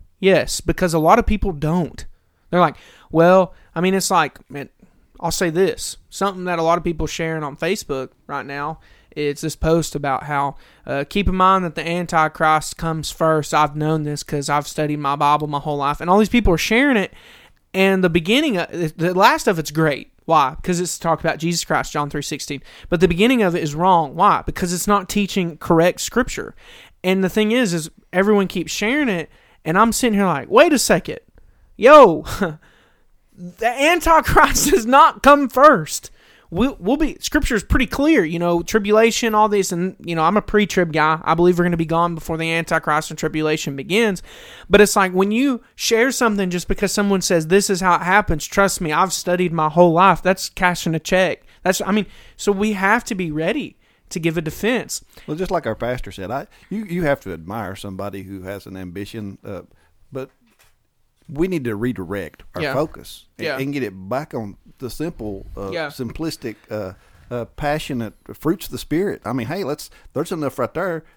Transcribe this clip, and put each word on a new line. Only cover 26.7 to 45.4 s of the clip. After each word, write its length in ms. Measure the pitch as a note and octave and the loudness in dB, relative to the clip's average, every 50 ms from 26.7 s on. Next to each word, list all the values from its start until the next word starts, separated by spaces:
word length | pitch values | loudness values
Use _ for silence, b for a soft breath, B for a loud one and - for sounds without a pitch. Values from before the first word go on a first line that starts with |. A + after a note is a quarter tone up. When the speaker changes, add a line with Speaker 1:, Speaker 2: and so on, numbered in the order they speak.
| B B B B B _ - | B B B B B _ -2
Speaker 1:
And 180 | F#3 F#3+ F#3+ F#3+ | 0 0 2 0
the 60 | F3+ | 0
thing 240 | - A3 G#3+ G#3+ A3+ | 0 0 0 2 2
is, 220 | B3+ B3 F#3 E3+ | 2 0 0 -2
is 160 | E3 D3+ D#3 - _ _ _ - | -4 -6 -8 -12 _ _ _ -2
everyone 340 | F3+ G3 G#3+ G#3+ G3+ F#3+ F3 | 0 2 4 4 2 2 0
keeps 240 | - F#3 D#3+ D#3+ - | -2 -6 -6 -6 -6
sharing 360 | - G3+ G#3+ C4 D4+ D4 A#3+ | -4 -2 -2 0 0 0 0
it, 200 | F#3+ E3+ D3 b b b b b b b b | -2 -4 -6 b b b b b b b b
and 120 | D#3 E3 | 0 2
I'm 160 | F#3+ A3 A#3 G#3+ | 4 4 4 2
sitting 220 | - - A#3 G#3+ G3 | 2 2 2 2 2
here 80 | G3+ | 2
like, 220 | F#3 D#3 C3+ A#2+ B2+ | 2 0 -2 -2 4
"Wait 240 | - B3 D4+ C#4 D4+ | 6 6 6 6 6
a 60 | A3+ | 4
second. 400 | - - G3 D#3 - - - - - _ _ _ - - _ _ _ _ _ | 2 2 2 2 0 -4 -10 -12 -14 _ _ _ -20 -20 _ _ _ _ _
Yo, 480 | - G3+ B3+ D4+ D4+ C4 F#3+ D#3+ C3+ - - - - | 2 6 10 10 12 10 10 6 2 -4 -6 -6 -4
<laughs> 180 | G3+ E3 D3+ b b b b b b b b b b b b _ _ _ _ | -4 -4 -6 b b b b b b b b b b b b _ _ _ _
the 320 | - F3 F3+ - - G#3+ A#3 | -18 -18 -18 -8 -4 -4 -2
Antichrist 1040 | A#3+ C4+ C#4 D#4 F4 E4+ - E4 E4 D#4 - - - - - - - - - C#4+ | 0 2 2 2 2 2 4 4 4 4 4 4 4 6 6 6 4 0 2 2
<laughs> 0 | |
does 160 | - C4 A3 | 2 2 4
not 360 | A3+ C4 C#4 D#4+ D4+ - G#3 - | 4 6 6 6 6 4 4 6
come 260 | C4+ C#4+ C#4+ C#4+ A#3+ | 6 6 6 4 2
first." 640 | - B3+ C#4 D4+ C#4 E3+ D#3 - - - - - b b b b b b b b | 4 6 8 8 8 6 2 -4 -8 -10 -12 -14 b b b b b b b b
We'll, 280 | E3 F3 A#3+ - - - | -2 0 0 0 -2 -4
we'll 160 | E3+ G3 C4+ | -2 -2 0
be, 220 | D#4 D#4+ - - - | 2 0 -2 -2 -6
Scripture 360 | - - - D4+ C#4 - B3+ | -6 -2 0 0 0 0 0
is 60 | G3+ - | -2 0
pretty 220 | - - C#4+ B3 | 0 2 2 2
clear, 400 | - - - C#4 D#4 E4 B3+ F3 | 0 0 0 2 4 4 4 2
you 140 | D#3 E3+ E3+ | 2 -2 -2
know, 240 | E3+ F3 F3 E3+ E3+ | 0 0 0 0 0
tribulation, 720 | - - A#3 G3 G3+ G#3 G#3+ A3+ A#3 A3 - B3 A3+ G#3+ | 0 0 0 2 2 4 4 4 4 2 0 -2 0 2
all 160 | G#3+ G#3+ G#3+ | 4 4 4
this, 200 | G#3 G3+ F#3+ - | 2 0 0 -2
and, 260 | F#3 E3+ F3+ F#3+ - - | -2 -4 -4 -4 -6 -8
you 160 | - D#3+ E3+ | -10 -6 -2
know, 60 | E3 D#3 | 0 0
I'm 160 | E3 G3+ G#3 | 2 2 0
a 20 | |
pre-trib 540 | - - - G#3 G#3 - - F#3 F3 D#3+ D3+ | 0 0 2 2 2 2 2 0 0 0 0
guy. 260 | D#3 D3+ D#3 D#3+ D#3+ - | 0 2 2 0 0 0
I 120 | - E3 | 0 2
believe 240 | E3 F3 F3+ F3+ E3+ | 4 4 4 4 4
we're 80 | F3 | 2
gonna 100 | F3 F3 | 0 0
be 80 | E3 E3+ | 0 -2
gone 300 | D#3 E3 E3 E3+ F3 E3+ | 0 0 0 0 0 -2
before 240 | D#3+ - - E3 D#3+ | -6 -8 -8 -6 -4
the 120 | E3 E3 | -4 -2
Antichrist 600 | E3 E3 E3 - E3 D#3+ - E3 D3+ D#3 D#3 - | -2 -2 -2 -2 -2 -2 0 0 0 0 -2 -4
and 80 | E3 D3+ | -6 -6
tribulation 580 | - D#3 D#3 D#3 D#3 D#3 D#3 D#3+ - D#3 C#3 | -6 -4 -2 -2 -2 0 -2 -2 -4 -6 -8
begins. 460 | C#3 C3+ - F3 A3 A#3 G#3+ F#3 E3+ B B B B B B B B B - | -8 -6 -2 0 2 2 2 0 -4 B B B B B B B B B 4
But 100 | G3 G3+ | 6 6
it's 160 | G#3 G3 - | 6 6 4
like, 160 | G#3 F#3+ F#3 F3+ | 2 0 2 2
when 180 | F#3 G3 G3+ | 2 2 2
you 300 | G#3+ A#3 | 2 2